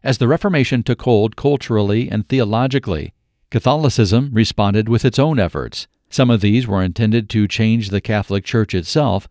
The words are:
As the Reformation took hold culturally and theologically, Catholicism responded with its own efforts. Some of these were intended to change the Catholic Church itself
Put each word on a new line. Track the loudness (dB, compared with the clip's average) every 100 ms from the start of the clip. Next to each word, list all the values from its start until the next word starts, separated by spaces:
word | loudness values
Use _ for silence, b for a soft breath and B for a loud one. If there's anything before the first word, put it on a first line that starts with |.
As | -2 0
the | 2
Reformation | 2 0 0 0 -2
took | -2 -2
hold | 2 2 2 -2
culturally | -2 -2 -2 0 0 0 -2
and | -4 -2
theologically, | -2 0 0 0 -2 -2 -6 -6 _ _ _ _
Catholicism | -2 0 2 2 2 2 2 2
responded | 0 0 0 0 0 0
with | 0
its | 2 2
own | 0 2
efforts. | -2 -4 -8 -12 -16 _ _
Some | 0 2
of | 4
these | 2 2 0
were | -2
intended | -2 0 0 0 0
to | 0 0
change | 0 0 0 -2
the | -4
Catholic | -2 -4 -2 -4 -2
Church | -2 0
itself | -4 -2 0 0 -2 -6